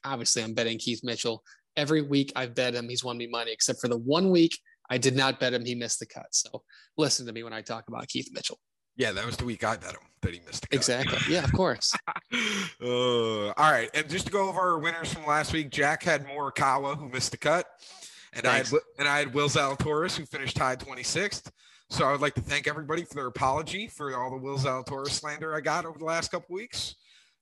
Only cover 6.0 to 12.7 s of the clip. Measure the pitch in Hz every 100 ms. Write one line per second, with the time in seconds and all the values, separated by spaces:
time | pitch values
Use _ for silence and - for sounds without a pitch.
6 | 117 - - - - 113 - - - -
7 | 147 - 120 113 117 110 107 117 113 113
8 | - 123 131 - - - _ _ _ -
9 | 120 98 113 117 123 110 110 110 92 82
10 | - _ 95 87 87 - - 139 - 123
11 | 139 - 143 170 143 - 185 127 - -
12 | - - - 240 220 202 185